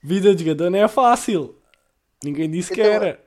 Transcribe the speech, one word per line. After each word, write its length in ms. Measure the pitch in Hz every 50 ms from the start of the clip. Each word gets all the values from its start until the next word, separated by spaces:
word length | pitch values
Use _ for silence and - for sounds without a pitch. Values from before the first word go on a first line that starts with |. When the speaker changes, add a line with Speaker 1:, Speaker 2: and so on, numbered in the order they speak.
Speaker 1:
Vida 320 | - 143 175 196 185 202 196
de 100 | 170 170
jogador 240 | 160 156 147 165 180
não 100 | 180 196
é 80 | 208
fácil. 680 | 214 214 - 254 240 247 240 - - 220 170 139 - - _ _ _ _ _ _ _ _ _ _ _ _ _ -
Ninguém 260 | 147 143 143 160 156
disse 240 | 156 175 180 - 185
que 80 | -
Speaker 2:
Então, 120 | 214 214 214
Speaker 1:
era. 260 | 214 208 180 - - _